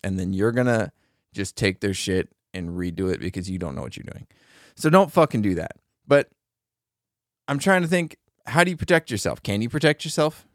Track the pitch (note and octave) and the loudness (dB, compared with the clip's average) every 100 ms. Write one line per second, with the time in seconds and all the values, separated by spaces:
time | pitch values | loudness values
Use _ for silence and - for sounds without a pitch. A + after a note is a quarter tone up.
0 | G2 F#2+ F#2 F#2+ A2 A#2+ B2 A2+ G2 - | -6 -4 -4 0 0 2 2 2 -2 -8
1 | _ _ _ G2 F#2+ - G2+ F#2 G2+ F#2+ | _ _ _ -8 -8 -2 -2 0 -2 -4
2 | - F#2 - _ _ F2+ F2 F2 F2+ E2 | -2 -2 -2 _ _ -10 -8 -6 -6 -2
3 | F#2 F2+ F#2 F#2+ F#2+ F#2 E2+ C2+ C2 - | -2 -2 -4 -6 -8 -6 -6 -8 -10 -12
4 | - - - _ _ _ - - D#3 F#3 | -16 -16 -18 _ _ _ -20 -2 4 6
5 | F3 F3+ D3+ A#2+ G#2 E2+ E2 - _ _ | 6 4 2 2 0 -2 -4 -12 _ _
6 | - C#3+ - _ _ _ _ _ _ _ | 2 2 2 _ _ _ _ _ _ _
7 | _ _ _ _ - C#3+ F#3+ F#3 E3 F3+ | _ _ _ _ -6 -2 2 2 2 0
8 | E3 - _ _ - D3+ F3+ E3+ - E3 | -2 -10 _ _ -4 0 2 0 2 2
9 | - A2 F2+ - - G2+ A#2 D3 E3 D3+ | 2 -4 -4 -4 -4 -2 -2 0 0 0
10 | D#3+ E3 D3+ - _ | -4 0 -2 -2 _